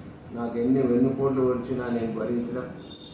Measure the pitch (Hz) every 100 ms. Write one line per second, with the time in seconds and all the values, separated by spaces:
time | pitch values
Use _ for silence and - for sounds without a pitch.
0 | - - - 117 117 117 123 135 123 120
1 | 135 135 135 131 127 120 127 123 120 117
2 | 113 110 110 120 120 127 127 - - -
3 | -